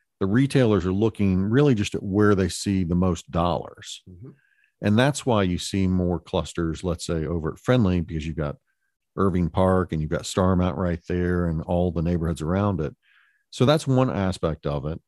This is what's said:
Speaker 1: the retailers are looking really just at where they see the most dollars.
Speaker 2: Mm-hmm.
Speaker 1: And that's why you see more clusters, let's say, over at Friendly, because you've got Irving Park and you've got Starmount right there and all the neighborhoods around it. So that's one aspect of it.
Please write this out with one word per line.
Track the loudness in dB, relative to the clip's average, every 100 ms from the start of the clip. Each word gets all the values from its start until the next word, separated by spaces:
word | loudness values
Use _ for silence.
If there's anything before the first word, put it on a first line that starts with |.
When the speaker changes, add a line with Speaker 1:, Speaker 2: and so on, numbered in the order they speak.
| _ -6
Speaker 1:
the | 0
retailers | 2 2 2 4 2 2
are |
looking | 0 0 0 0 2
really | 2 4 4 4
just | 0 -4
at |
where | -2 2 4 4
they | 2
see | -2 -2 0
the | 0 2
most | 2 0 -4
dollars. | -2 0 -2 -6 -16 -16 -18 -18
Speaker 2:
Mm-hmm. | -20 -20 -20 _ _ _ -6
Speaker 1:
And | 0 2
that's | 2 0 0
why | 0
you | 2 -2
see | -4 -2 0
more | 0 0 -2
clusters, | -4 -4 -4 -4 -4 -4
let's | -6 -6 -4
say, | -4 -4
over | -4 -6
at | -6
Friendly, | 0 2 4 2
because | -2 -6 -6
you've | -6
got | -6 -8 _ _ _ _ _ -2
Irving | 0 2 0
Park | 2 2 2 0
and | -2
you've | -2
got | -4
Starmount | -4 0 2 4 2 0
right | -4 -4 -4
there | -2 0 0 -2
and | -2
all | -2 0 0
the | 0
neighborhoods | -2 0 -2 -4
around | -2 0 0 -2
it. | -4 -8 _ _ _ _ _
So | 0 2
that's | 2 2
one | 2 2
aspect | 0 -2 -2 -4 -4 -4
of | -4 -4
it. | -8